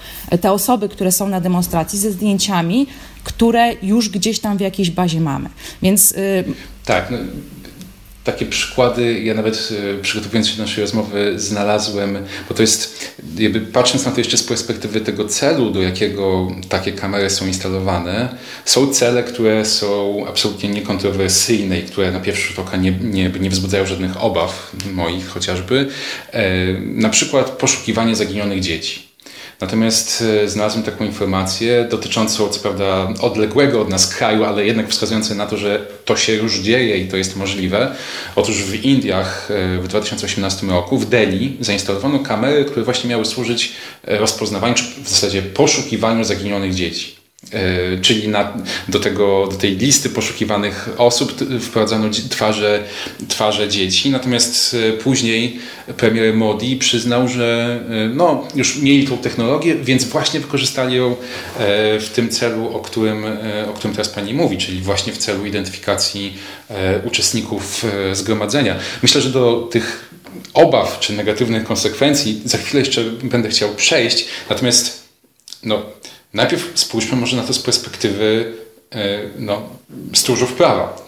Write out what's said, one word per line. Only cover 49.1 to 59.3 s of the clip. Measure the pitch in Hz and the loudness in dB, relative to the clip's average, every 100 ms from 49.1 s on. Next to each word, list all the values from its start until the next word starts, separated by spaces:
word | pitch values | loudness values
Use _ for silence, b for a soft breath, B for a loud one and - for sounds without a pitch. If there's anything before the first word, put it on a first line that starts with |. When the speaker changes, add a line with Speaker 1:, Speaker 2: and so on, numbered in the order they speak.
| 95 101 98 98 | 2 2 4 0
Speaker 2:
do | 95 | 0
tej | 101 98 | 0 2
listy | 135 - 120 | 2 2 2
poszukiwanych | 113 110 - 107 104 101 95 113 - | -2 -4 -2 -2 0 -2 -4 -8 4
osób | 120 - 139 - | 4 4 -2 -2
t-, | 135 123 | -4 -4
wprowadzano | - 113 107 110 107 | -2 0 2 2 0
dzi-, | 107 - | -2 -4
twarze, | - 107 107 104 104 B B B B - | 0 0 2 2 2 B B B B -6
twarze | - 107 104 101 | 0 0 2 0
dzieci. | 101 95 95 139 | 0 2 2 2
Natomiast, | 131 127 120 - - - 120 110 | 0 0 0 2 0 0 2 2
e, | |
później | 110 131 127 113 113 123 B B B - - | 2 2 2 2 2 0 B B B -12 2
premier | 113 113 110 | 4 4 4
Modi | 110 110 107 123 131 | 4 2 2 0 0
przyznał, | - 117 120 120 123 | 2 2 2 2 2
że, | 120 117 117 120 120 120 | 2 2 2 0 -2 -4
e, | 110 110 | -2 0
no, | 139 175 143 - | 4 4 4 -2
już | 143 117 147 | 0 0 2
mieli | 139 143 135 | 6 6 4
tą | 123 | 0
technologię, | 117 | -2